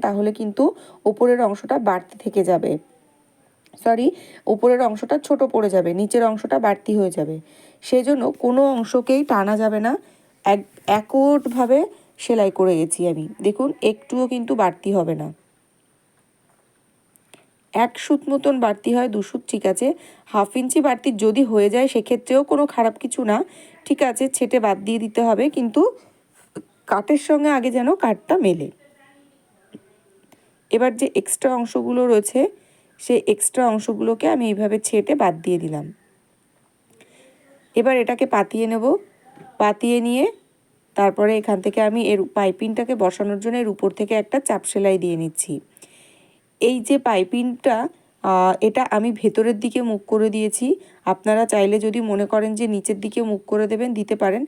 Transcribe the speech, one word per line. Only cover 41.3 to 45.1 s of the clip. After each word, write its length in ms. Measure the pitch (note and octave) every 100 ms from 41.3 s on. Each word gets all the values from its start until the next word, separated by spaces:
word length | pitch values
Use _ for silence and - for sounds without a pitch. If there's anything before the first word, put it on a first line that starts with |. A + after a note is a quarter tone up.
| A3
এখান 200 | G#3+ G3 G3
থেকে 140 | G#3 G#3+
আমি 120 | A3+ A3
এর 80 | G3+ F#3 -
পাইপিংটাকে 560 | G3 F#3 A3 A3 A#3+ B3
বসানোর 440 | F#3 F3+ G3+ G3+
জন্য 120 | A3 A#3+
এর 120 | A3 G3
উপর 140 | G3
থেকে 220 | F3+ G#3 A3
একটা 140 | G#3 C#4 -
চাপ 160 | G3 -
সেলাই 260 | G3+ G3 F#3+
দিয়ে 140 | F3